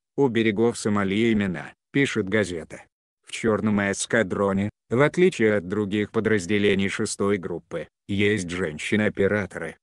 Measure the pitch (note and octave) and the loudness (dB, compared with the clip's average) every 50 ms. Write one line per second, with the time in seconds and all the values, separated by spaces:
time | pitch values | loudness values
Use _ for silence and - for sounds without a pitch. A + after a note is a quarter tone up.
0 | _ _ _ C3+ C#3 B2+ A2 A2+ A2 A2+ G2+ G#2 A2+ A#2+ - - - A2 G#2 G2+ | _ _ _ 0 0 2 2 2 2 2 2 2 2 0 0 -2 -2 0 0 0
1 | G2 F#2+ G2 G#2+ A#2 A#2 A2+ G#2 G2+ F#2+ E2 C#2+ C#2 - - _ _ _ - C#3 | 0 0 2 2 2 2 2 2 0 -2 -4 -6 -10 -14 -18 _ _ _ 0 0
2 | C#3 - - A2+ F#2+ F#2+ G2+ A2 G2+ F2 F2+ D#2+ D2+ - - - - _ _ _ | 0 0 0 -2 -2 0 0 0 0 0 -4 -8 -10 -12 -16 -20 -20 _ _ _
3 | _ _ _ _ _ - - - - A2+ G#2+ G2+ G2+ A2 G#2 G2+ G2+ G2 F#2+ - | _ _ _ _ _ -14 -8 -4 0 0 0 2 2 0 2 2 0 0 -2 -4
4 | - - - A2+ G#2 F2+ G#2 G2 G2+ G2 F#2+ G2 G#2 G#2+ - _ _ - A2+ B2+ | -2 0 0 0 0 0 0 0 0 0 0 0 -2 -4 -6 _ _ -2 2 2
5 | C#3+ D3+ - F3+ F3+ F#3 - - A2 G#2+ G#2 G2+ E2+ F2+ G2+ G#2+ G#2+ F#2+ G#2 G#2+ | 2 2 4 2 2 2 4 2 2 2 2 0 -2 -2 -2 -2 -2 -2 -2 -2
6 | G#2 - - A2+ G2+ G#2 A2 G#2 F2 F2 G#2+ G2+ G2+ G2 G2 F#2+ G2 F#2+ - - | -2 -2 -2 -2 0 2 0 0 0 0 0 2 2 2 2 2 0 -2 -2 -4
7 | A2 - - - G2+ G2 G#2 F#2 E2+ F2 F2 E2 - - - D#2+ D2+ - _ _ | -4 -4 -2 -2 0 0 0 -2 -4 -6 -8 -10 -10 -10 -10 -10 -10 -12 _ _
8 | _ - G2+ G2 G#2 G2+ G#2+ G2+ F2+ E2 F2 F2+ F#2+ D#2 D2+ D2+ - - G#2+ G#2 | _ -4 0 2 2 2 2 0 -2 -4 -4 -4 -4 -4 -4 -6 -4 0 0 2
9 | G#2+ - - - G2 F#2 G2+ G#2 F#2+ - - E2+ - D#2+ - - | 2 0 0 2 2 2 2 0 -2 -6 -8 -10 -10 -10 -10 -4